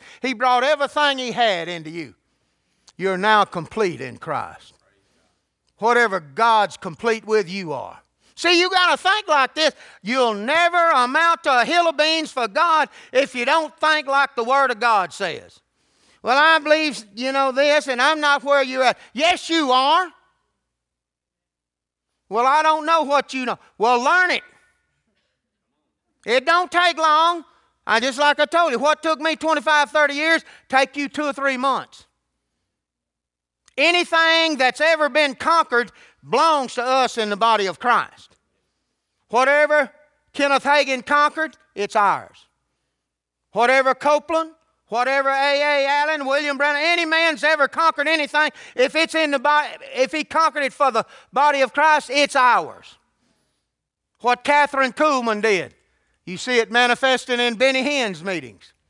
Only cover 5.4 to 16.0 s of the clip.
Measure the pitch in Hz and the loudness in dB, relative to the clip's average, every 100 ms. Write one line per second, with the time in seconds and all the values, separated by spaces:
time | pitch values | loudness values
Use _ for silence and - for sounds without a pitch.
5.4 | _ _ _ _ 214 240 233 190 147 135 | _ _ _ _ 0 2 2 -2 -8 -2
6.4 | 233 220 196 - 190 156 233 226 214 214 | 2 2 0 -4 -14 -6 -4 -4 -2 -2
7.4 | 175 196 170 135 95 - _ _ _ - | -2 -6 -8 -10 -10 -18 _ _ _ -6
8.4 | 339 349 370 381 349 277 370 427 415 294 | 0 2 2 2 0 0 0 -2 0 0
9.4 | 254 - 311 - - - 185 262 240 202 | 0 0 -2 -2 -12 -14 -6 -2 0 -2
10.4 | 220 311 349 349 339 285 247 294 339 330 | -2 0 2 2 2 2 0 2 0 0
11.4 | 320 254 226 339 339 285 302 320 311 - | 0 0 2 2 0 0 0 0 -4 -6
12.4 | 226 220 339 311 277 - - 254 277 247 | -4 -2 0 2 0 -6 -4 -2 -2 -2
13.4 | 240 320 311 - 311 302 269 277 277 - | 0 0 -2 -2 0 0 0 0 0 -2
14.4 | 233 269 262 220 233 214 175 - 185 131 | 0 2 0 0 0 0 0 -6 -8 -8
15.4 | 87 _ _ _ _ _ | -14 _ _ _ _ _